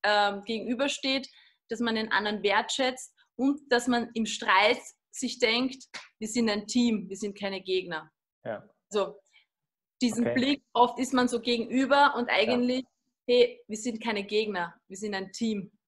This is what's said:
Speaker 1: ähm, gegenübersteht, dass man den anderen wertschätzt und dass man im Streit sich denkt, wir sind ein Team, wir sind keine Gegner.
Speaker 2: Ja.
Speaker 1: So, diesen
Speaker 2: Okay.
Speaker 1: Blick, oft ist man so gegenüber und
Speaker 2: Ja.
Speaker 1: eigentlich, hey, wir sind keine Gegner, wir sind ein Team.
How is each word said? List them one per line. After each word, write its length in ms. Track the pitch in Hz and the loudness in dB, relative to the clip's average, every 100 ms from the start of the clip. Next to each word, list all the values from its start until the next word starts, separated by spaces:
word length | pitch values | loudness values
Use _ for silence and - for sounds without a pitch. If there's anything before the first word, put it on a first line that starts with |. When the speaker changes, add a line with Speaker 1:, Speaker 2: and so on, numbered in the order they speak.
Speaker 1:
ähm, 400 | 208 208 202 202 | 2 2 2 0
gegenübersteht, 840 | 196 226 196 240 277 - 269 269 262 _ _ _ _ | -6 -6 -4 -2 -2 -2 -2 -2 -4 _ _ _ _
dass 100 | 226 | -4
man 160 | 233 220 | -2 -2
den 160 | 220 | 0
anderen 320 | 190 208 208 | 0 0 -2
wertschätzt 720 | 202 202 311 - 262 254 - _ _ - | 0 0 0 -2 -2 -2 -16 _ _ -2
und 240 | 269 294 - | 0 0 0
dass 160 | 240 247 | 0 2
man 220 | 240 226 | -2 -2
im 120 | 233 214 | -4 -4
Streit 540 | - 214 190 214 247 - _ _ | -4 2 4 6 2 -4 _ _
sich 280 | - 247 - | -8 -8 0
denkt, 460 | 220 233 254 - - - - _ | 0 2 -2 -6 -16 -18 -18 _
wir 80 | 214 | -4
sind 220 | 247 220 | 0 2
ein 180 | 208 208 | 0 0
Team, 420 | 247 240 214 180 | 2 4 2 -4
wir 60 | 196 | -8
sind 200 | 208 202 | -8 -6
keine 220 | 202 190 | -6 -6
Gegner. 500 | 185 185 180 160 156 _ _ _ | -2 -2 -2 -10 -10 _ _ _
Speaker 2:
Ja. 240 | 123 107 - _ _ | -10 -10 -12 _ _
Speaker 1:
So, 260 | 208 196 - _ _ _ _ _ _ _ _ | -4 -4 -6 _ _ _ _ _ _ _ _
diesen 240 | 247 220 233 | -2 0 0
Speaker 2:
Okay. 80 | |
Speaker 1:
Blick, 300 | 247 262 285 _ | 0 0 -2 _
oft 260 | 233 240 240 | 2 2 2
ist 140 | 254 | 0
man 140 | 254 247 | 2 2
so 120 | 240 | 0
gegenüber 760 | 233 233 - 247 262 277 285 240 | -2 -2 0 0 2 6 4 2
und 100 | 240 | 0
Speaker 2:
Ja. 60 | 156 | 0
Speaker 1:
eigentlich, 480 | 226 247 247 254 254 _ _ _ - | 2 2 2 -2 -6 _ _ _ 2
hey, 340 | 247 240 - - | 4 4 2 -12
wir 100 | 214 | -6
sind 260 | 247 220 | -6 -4
keine 200 | 226 208 202 | -4 -4 -2
Gegner, 500 | 208 214 190 170 - _ | -2 -2 -4 -6 -8 _
wir 80 | 196 | -10
sind 180 | 208 196 | -8 -6
ein 160 | 190 | -8
Team. 400 | - 226 208 175 _ | -4 -4 -4 -6 _